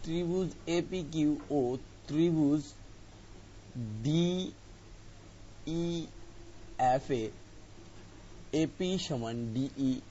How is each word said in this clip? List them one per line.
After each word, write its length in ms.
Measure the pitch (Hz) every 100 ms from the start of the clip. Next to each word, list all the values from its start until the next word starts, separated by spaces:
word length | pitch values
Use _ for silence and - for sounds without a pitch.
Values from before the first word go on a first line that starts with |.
ত্রিভুজ 440 | - 165 175 185 180 - -
এপিকিউ 720 | 170 170 185 147 160 151 147 -
ও 280 | 147 123 131 - - -
ত্রিভুজ 540 | 147 170 160 143 151 143 - - - - - - - - - - 127
ডিইএফ 3250 | 113 107 120 160 175 180 185 - - - - - - - - - - - - 165 170 170 - - - - - - - - 127 131 -
এ 180 | 131 110 - - - - - - - - - - - -
এপি 460 | 151 156 - 185 185
সমান 560 | - 139 113 117 117
ডিই 480 | 113 135 - 135 127 -